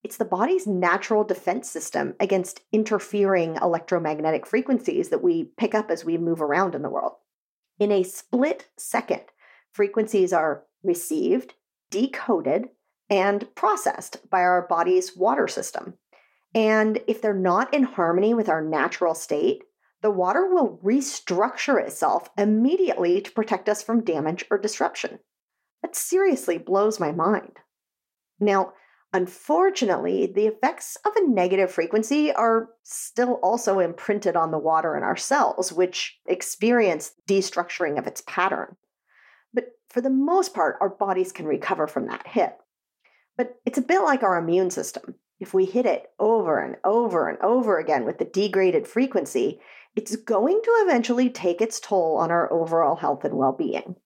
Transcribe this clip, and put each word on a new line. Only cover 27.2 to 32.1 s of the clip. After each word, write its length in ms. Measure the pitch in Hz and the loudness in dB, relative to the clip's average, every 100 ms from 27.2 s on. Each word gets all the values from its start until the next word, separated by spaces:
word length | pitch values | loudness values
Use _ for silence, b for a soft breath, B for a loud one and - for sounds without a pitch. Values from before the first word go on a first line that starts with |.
| 165 214 - - _ _ _ _ _ _ _ _ | 2 0 -4 -20 _ _ _ _ _ _ _ _
Now, 320 | 208 196 - b b b b | 2 2 0 b b b b
unfortunately, 1120 | 185 180 - - 320 381 381 214 175 170 190 190 | -2 -2 -6 -2 2 2 2 -2 0 0 0 0
the 200 | 190 214 | 0 0
effects 500 | 214 285 - - - 415 | 0 -2 -2 -14 -6 -2
of 60 | |
a 140 | 427 339 | 2 2
negative 420 | 208 180 190 185 | 2 2 2 0
frequency 640 | 180 165 214 220 | 0 0 -2 0